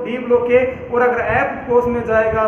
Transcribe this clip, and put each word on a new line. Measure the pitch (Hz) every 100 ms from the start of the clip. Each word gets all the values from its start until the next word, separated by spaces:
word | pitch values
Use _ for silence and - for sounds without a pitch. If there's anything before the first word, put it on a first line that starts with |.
डी | 220 247
ब्लॉक | 247 240
के, | 240 247 254 254 -
और | 240
अगर | 247 233
एफ | 208 240 277
उपकोष | - - 240 240
में | 240 226
जाएगा | 220 220 220